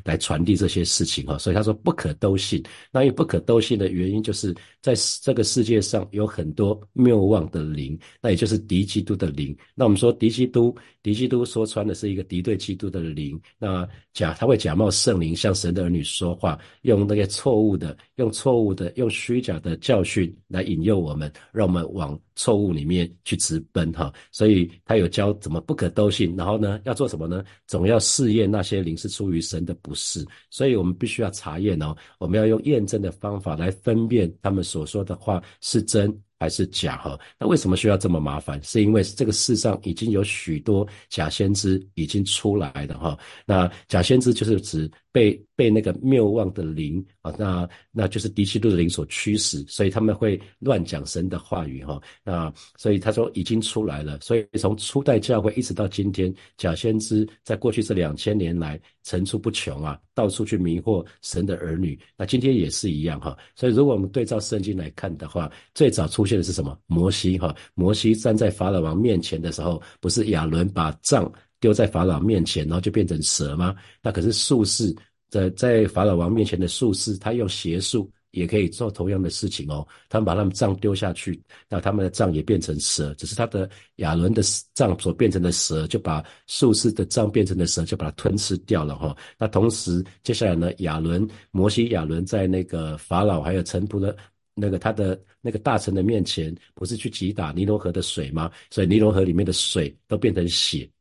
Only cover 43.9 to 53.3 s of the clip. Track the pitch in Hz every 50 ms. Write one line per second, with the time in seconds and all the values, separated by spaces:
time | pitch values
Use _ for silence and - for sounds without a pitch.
43.9 | - 90 87 - 131 127 123 123 113 - 107 110 107 95 - - - 78 78 76
44.9 | - _ _ _ - 127 113 104 - - - _ _ - 127 113 107 110 107 92
45.9 | 87 - - 131 135 123 110 101 107 117 101 95 101 101 82 78 78 78 80 73
46.9 | 80 95 95 - _ _ - 82 - - 107 95 90 90 87 87 - - _ _
47.9 | - 113 101 95 - 107 110 107 101 107 101 95 - 107 107 113 95 87 85 82
48.9 | - - 76 - - - - 107 104 104 - - - 71 71 - - - 101 95
49.9 | 95 107 110 107 104 - 117 107 95 82 - - _ _ 117 135 123 95 82 -
50.9 | 82 73 71 - - 87 87 95 87 87 - - - 87 80 71 65 67 69 76
51.9 | 73 71 - - - _ _ 98 87 85 80 78 78 - - - _ _ - 107
52.9 | 104 95 92 110 107 113 117 -